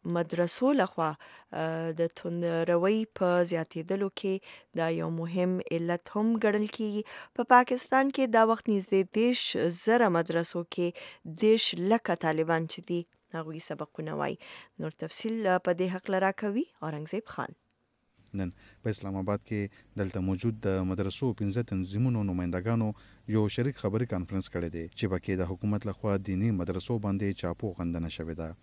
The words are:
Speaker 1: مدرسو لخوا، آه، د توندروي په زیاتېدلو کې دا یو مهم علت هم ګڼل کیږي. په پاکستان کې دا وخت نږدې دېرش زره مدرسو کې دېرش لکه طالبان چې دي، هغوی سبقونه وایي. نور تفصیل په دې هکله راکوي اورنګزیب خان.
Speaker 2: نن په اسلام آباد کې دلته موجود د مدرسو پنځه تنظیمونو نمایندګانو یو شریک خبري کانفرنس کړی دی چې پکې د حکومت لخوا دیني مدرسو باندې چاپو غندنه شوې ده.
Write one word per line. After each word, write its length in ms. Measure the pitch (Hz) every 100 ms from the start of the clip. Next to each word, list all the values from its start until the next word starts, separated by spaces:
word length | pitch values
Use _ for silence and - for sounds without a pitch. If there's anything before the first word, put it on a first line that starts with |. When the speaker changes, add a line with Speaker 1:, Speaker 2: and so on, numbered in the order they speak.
| 175 170
Speaker 1:
مدرسو 560 | 170 175 175 - 254 285
لخوا، 320 | 190 - 160
آه، 800 | 160 - - _ - 160 160 165 160
د 100 | 165 -
توندروي 760 | 175 170 170 165 165 175 185 220 220 -
په 100 | 180 175 175
زیاتېدلو 580 | 170 160 165 160 190 196 -
کې 160 | 196 190 - - _ 170
دا 80 | 165 165
یو 120 | 165 165
مهم 380 | 170 180 180 185 - 165
علت 360 | 170 175 - 208
هم 120 | 220 226
ګڼل 240 | 214 208 214 -
کیږي. 260 | 214 208 214 - - -
په 100 | 247
پاکستان 560 | 247 247 247 - 262 269
کې 240 | 269 262 226
دا 60 | 220
وخت 180 | 226 -
نږدې 280 | 202 185 196 190 214
دېرش 260 | 240 247 - - 160 170
زره 240 | - 240 220 170
مدرسو 460 | 165 165 170 175 170
کې 140 | - 175 - - - - 160
دېرش 240 | 214 226 - 175 180
لکه 260 | 226 - 170 160
طالبان 420 | 160 160 165 160
چې 80 | - 175
دي، 120 | 175 170 _ _ 165
هغوی 260 | 160 160 -
سبقونه 520 | 143 151 - 156 147
وایي. 160 | 143 - - - - -
نور 140 | 156 -
تفصیل 360 | 160 - 226 226 202 180
په 80 | 185 175
دې 80 | 185 185
هکله 260 | - 190 190
راکوي 400 | 196 208 208 339 _
اورنګزیب 520 | 156 151 156 - - -
خان. 220 | 131 - _ _ _ _ _ _ _ 101
Speaker 2:
نن 120 | 90 - - -
په 80 | 113
اسلام 220 | 104 101 98
آباد 220 | 95 104
کې 560 | - 107 101 - _ -
دلته 200 | 95 98
موجود 320 | 92 92 117 110
د 100 | 98 95 92
مدرسو 400 | 95 95 - 131 107
پنځه 320 | 101 104 117
تنظیمونو 560 | 95 92 101 127 117 101
نمایندګانو 580 | 90 87 87 104 117 107 104 - - -
یو 100 | 107 104
شریک 220 | - 123 135
خبري 260 | 101 107 120
کانفرنس 400 | 95 85 95 -
کړی 140 | 90 87
دی 80 | 82 82
چې 240 | - 104
پکې 260 | 90 - 92
د 80 | 87
حکومت 360 | 92 104 104 104
لخوا 260 | 95 107 98 98
دیني 240 | 95 110 101
مدرسو 380 | 87 90 - 117
باندې 340 | 104 98 98 95
چاپو 280 | 90 85 107 90
غندنه 320 | 85 85 82 -
شوې 180 | 80 80
ده. 80 | 80 87